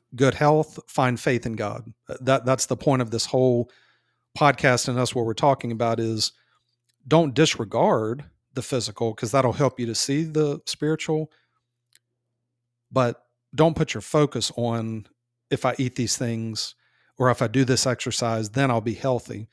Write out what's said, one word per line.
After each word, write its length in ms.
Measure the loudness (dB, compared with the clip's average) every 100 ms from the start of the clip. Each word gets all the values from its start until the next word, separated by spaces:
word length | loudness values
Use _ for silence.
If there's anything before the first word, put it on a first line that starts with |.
| _ 0
good 180 | 2
health, 440 | 4 4 4 0 -8 -8
find 300 | 0 0 0
faith 280 | 0 -2 -2
in 80 |
God. 400 | -6 -6 -8 -12 -20 -16 -6
That, 260 | 0 0 2
that's 200 | -2 0
the 100 | -2
point 260 | 2 2
of 100 | 0
this 160 | -4 -2
whole 440 | 2 4 2 -2 _ _ _ _ _ _ 2
podcast 520 | 2 4 2 2 0
and 100 | -2
us, 160 | -2 -2
what 100 | -4
we're 80 |
talking 380 | 0 2 2 -2
about 300 | -2 -2 0
is 320 | -2 -2 -4 -6 _ _ _ _ _ _ 2
don't 260 | 2 4
disregard 920 | 2 2 2 -4 0 2 2 0 -4 -10 _ _
the 80 | -10
physical, 520 | -4 -4 -4 -4 -4
'cause 180 | -4 -2
that'll 220 | 2 2
help 260 | 2 0 0
you 60 | -4
to 100 | -4
see 280 | -2 -2
the 360 | 0 0 0 -2 -8
spiritual. 680 | -4 -2 -2 -2 -4 -4 _ _ _ _ _ _ _ _ _ _ _ _ _ _ _ _
But 340 | 0 0 -2 _ _ _
don't 220 | 2 2 4
put 180 | -2
your 80 | -4
focus 500 | -2 2 2 0 -4 -2
on, 500 | -2 -2 -4 -8 -12 _ _ _ _
"If 160 | -2 0
I 100 | 0
eat 180 | -4 -2
these 220 | -4 -2
things 580 | -4 -4 -6 -8 -10 -14 _ _ _ 0
or 120 | 2
if 120 | 4
I 60 | 2
do 160 | 2
this 220 | 2 2 0
exercise, 640 | -2 -4 -4 -2 -2 -4
then 200 | 0 0
I'll 120 | 0
be 120 | -2 -4
healthy." 520 | -2 -2 -4 -12 -14